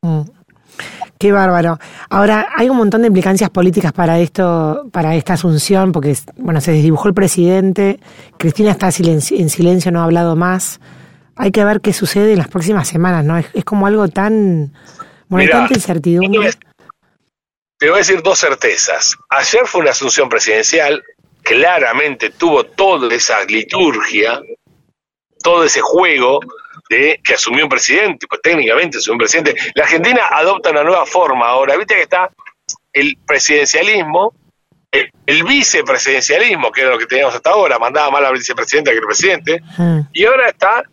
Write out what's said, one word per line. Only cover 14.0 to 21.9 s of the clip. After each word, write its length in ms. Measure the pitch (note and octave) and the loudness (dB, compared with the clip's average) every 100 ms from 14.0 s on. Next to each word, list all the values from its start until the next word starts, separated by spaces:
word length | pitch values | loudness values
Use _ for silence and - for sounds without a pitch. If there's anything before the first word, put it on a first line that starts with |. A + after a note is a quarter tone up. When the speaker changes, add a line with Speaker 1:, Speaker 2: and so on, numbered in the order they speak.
| G3 | 0
Speaker 1:
tan, 640 | F#3+ G3+ A3 G3 E3+ C#3+ - - - - _ _ | 0 0 2 2 0 -4 -10 -20 -20 -20 _ _
bueno, 140 | F#3 | 0
hay 40 | D#3 | 2
Speaker 2:
Mirá, 100 | - | 2
Speaker 1:
tanta 160 | A#3+ | 2
incertidumbre. 560 | B3+ - E3+ E3+ E3+ F#3+ | -2 -2 -4 0 0 2
Speaker 2:
te 80 | G#3 | 0
voy 80 | G3+ | 0
a, 60 | - _ _ _ - _ _ _ _ _ _ _ _ | -4 _ _ _ -20 _ _ _ _ _ _ _ _
te 80 | D3+ | 0
voy 60 | F#3 | 2
a 20 | |
decir 240 | F#3 F#3 | 2 0
dos 160 | E3 F#3+ | 0 0
certezas. 760 | D#3+ C3+ A#2+ F#2+ - - - - _ | 0 0 -2 -2 -2 -2 -4 -6 _
Ayer 380 | C3+ C3 A#3 B3 | -2 0 0 0
fue 140 | F#3 | 0
una 100 | D3+ | 0
asunción 380 | - C3+ C3 C3+ | 0 -2 0 0
presidencial, 720 | A#2 A2+ A2 A2 D#3+ C#3+ D3 - _ _ _ | 0 0 0 0 0 0 -2 -6 _ _ _
claramente 880 | - A#2+ D#3+ F3 B2+ | -2 2 2 2 0